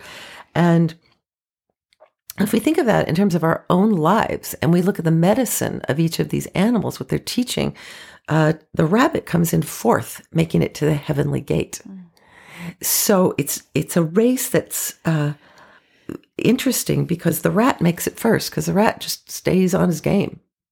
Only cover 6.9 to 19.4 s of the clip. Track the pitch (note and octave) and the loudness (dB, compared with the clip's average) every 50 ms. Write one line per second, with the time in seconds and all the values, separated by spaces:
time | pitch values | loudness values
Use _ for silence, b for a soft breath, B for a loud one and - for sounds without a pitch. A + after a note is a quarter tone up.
6.9 | - - - - D3+ D3 - - - B3 B3 - - - C#3 C#3+ - B B B | -6 -8 -6 -4 -4 -4 -4 -4 -4 -4 -4 -2 -2 -2 -2 -4 -4 B B B
7.9 | B B B B B B B - D3+ D#3+ D#3 D3+ D#3+ - - _ - - E3 D3+ | B B B B B B B -2 0 2 2 2 0 -2 -6 _ -2 -2 0 2
8.9 | G3 A#3+ C#4 E4 - - - - - E3+ E3+ E3 E3+ E3 C#3+ - - - - A#3 | 4 2 2 2 0 -4 -4 -2 0 0 0 2 0 0 -2 -2 -6 -2 0 2
9.9 | G#3 - A#2+ - - - - _ - E3 E3 E3 - E3+ D3+ - - - D3+ D3+ | 2 2 0 -4 -12 -18 -20 _ -2 -2 0 2 2 0 0 0 -2 -2 0 0
10.9 | D3+ D3 - - D3 C#3+ C#3+ C#3+ C#3+ C3 C#3 - D3+ D#3 - - - - - - | 0 0 -2 -2 -2 -2 -2 -2 -4 -4 -4 -2 -2 -2 -2 -4 -8 -14 -16 -18
11.9 | F#3+ F#3+ F3+ E3+ _ B B B B B B B B B E3+ E3+ B B - - | -18 -18 -20 -20 _ B B B B B B B B B -16 -16 B B -6 -4
12.9 | - - - - G3+ F#3 F3+ - - - C#3 - - - - _ _ - D#3 - | -2 0 2 2 4 4 4 2 2 -2 -4 -4 -6 -8 -10 _ _ -6 -4 -2
13.9 | - F3 E3 D#3 E3+ G#3 A3+ B3 B3+ B3+ - - - D#3+ - - - - - - | 0 0 0 2 2 2 2 2 2 0 -2 -2 -2 -2 -2 -2 -6 -8 -8 -8
14.9 | - - - E3+ D#3+ D3+ D3 D3 D3 b b b b b b b b b b b | -10 -6 -4 -2 0 0 0 -2 -4 b b b b b b b b b b b
15.9 | b b b b - - - _ _ - - - A#3+ - - C4 A#3 - - - | b b b b -14 -14 -16 _ _ -2 2 2 2 2 0 -2 -2 -2 -2 -2
16.9 | D3 C#3 C#3+ C#3 F3 E3+ - F3 D#3+ - - E3 E3 G3+ A#3+ C#4 - - - E3+ | 0 0 0 -2 -4 -2 -2 -2 -2 0 -2 0 0 2 2 0 0 2 0 0
17.9 | E3+ - - - - - - A3+ G3+ - - - - D#3 D#3 E3+ E3 G3 G#3+ - | 0 0 -4 -8 -6 -2 0 0 2 2 0 -4 -6 -4 -4 0 0 2 2 2
18.9 | - - - - - - _ - - - | 0 -4 -8 -10 -10 -10 _ -14 -16 -6